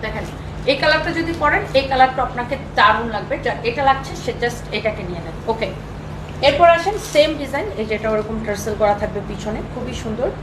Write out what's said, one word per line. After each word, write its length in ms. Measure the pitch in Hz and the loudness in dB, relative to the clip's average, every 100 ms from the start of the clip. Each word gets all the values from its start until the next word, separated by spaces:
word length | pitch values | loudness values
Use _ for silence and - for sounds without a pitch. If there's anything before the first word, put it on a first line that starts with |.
দেখেন, 220 | - 220 - - - - - | -4 -6 -6 -8 -10 -6 0
এই 100 | 277 | 2
কালারটা 300 | 311 311 320 330 | 4 2 2 -2
যদি 140 | 330 - | -2 2
পরেন, 240 | 294 359 415 | 2 2 2
এই 120 | 269 269 | 0 2
কালারটা 300 | 262 262 254 247 | 4 4 4 -2
আপনাকে 280 | 240 240 262 - - | -2 -6 -6 -4 4
দারুণ 320 | 208 220 233 208 | 4 4 0 -4
লাগবে। 200 | 190 311 240 | -4 -2 -2
যার 120 | 202 226 | -2 -2
এটা 120 | 269 269 | 2 2
লাগছে 240 | 262 - - | 2 -2 -6
সে 80 | - 220 | -6 -2
just 200 | 240 233 - 214 | -4 -4 -6 -2
এটাকে 240 | 214 - 185 | -2 -4 -6
নিয়ে 120 | 175 165 | -8 -8
নেন। 100 | - - | -8 -4
ওকে, 160 | 220 214 - - - - - - - 269 | -2 -2 -6 -10 -10 -10 -10 -10 2 2
এরপর 200 | 294 339 330 | 8 8 8
আসেন 180 | 349 - - | 4 -2 0
সেম 160 | 302 311 302 | 4 4 2
ডিজাইন, 260 | 269 277 415 208 | -4 -4 -4 -4
এই 80 | 220 | -2
যে 80 | 214 | -2
এটা 140 | 220 | 0
ওরকম 260 | 214 214 226 208 | -2 -2 -6 -4
টার্সেল 300 | 202 220 208 | -4 -4 2
করা 140 | 214 202 | 2 2
থাকবে 180 | 208 202 202 | 0 -4 -6
পিছনে, 320 | 202 214 220 - | -6 -4 -6 -6
খুবই 200 | 247 240 240 | -6 -6 -6
সুন্দর। 260 | 226 220 294 - | -4 -2 -2 -2